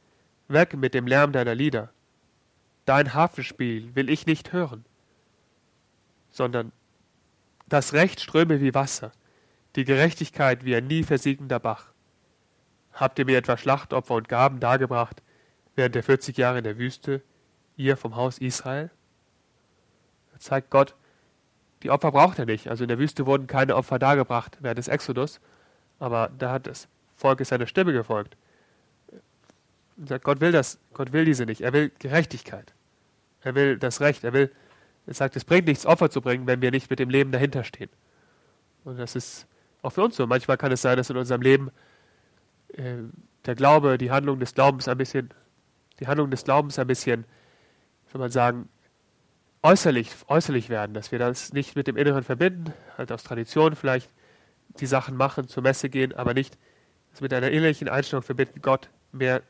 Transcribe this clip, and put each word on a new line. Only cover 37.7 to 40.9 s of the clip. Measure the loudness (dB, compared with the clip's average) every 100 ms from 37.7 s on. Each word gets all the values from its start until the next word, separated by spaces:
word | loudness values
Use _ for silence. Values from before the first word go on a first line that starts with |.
| -14 -18 _ _ _ _ _ _ _ _ _
Und | -14 -10
das | -8 -8
ist | -10 -16 -20 _ _ _
auch | -6
für | -2
uns | -2 0
so. | 0
Manchmal | 0 0 0
kann | 0
es | 0
sein, | 2